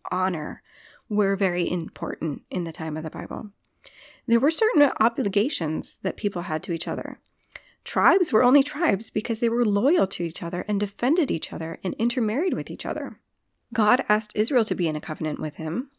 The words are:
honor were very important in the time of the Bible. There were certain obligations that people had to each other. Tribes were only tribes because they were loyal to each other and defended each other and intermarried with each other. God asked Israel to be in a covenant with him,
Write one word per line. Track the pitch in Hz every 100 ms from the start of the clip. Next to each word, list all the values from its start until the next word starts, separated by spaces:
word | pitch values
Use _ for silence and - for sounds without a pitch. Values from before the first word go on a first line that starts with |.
| -
honor | 180 185 170 151 - _ - - - -
were | 208 196 190
very | 190 175 175
important | 180 165 - - - 165 - -
in | 185
the | 165
time | 160 160 151
of |
the | 160
Bible. | 170 175 - 208 _ _ _ - - - - -
There | 226
were | 277
certain | 330 440 381 285 -
obligations | 226 233 214 196 254 - 156 160 - -
that | 190 -
people | 202 196
had | 180 160
to | -
each | 165 -
other. | 160 - - _ _ _ - _ _
Tribes | - - 202 381 339
were | 214
only | 247 277
tribes | 262 277 320 196 -
because | 220 214 220
they | 233
were | 233
loyal | 226 202 254 349 190
to | -
each | 170 -
other | 170 175 190
and | 202
defended | 202 - 254 349 269
each | 165 -
other | 160 160 -
and | 185
intermarried | - 233 247 220 226 370
with | 208 147
each | - -
other. | - 277 208 _ _ _ _ -
God | 226 214 240 -
asked | 208 - -
Israel | 220 269
to | 220
be | 175 165
in | 151
a |
covenant | - 156 156 151
with | 156 -
him, | 156 196 269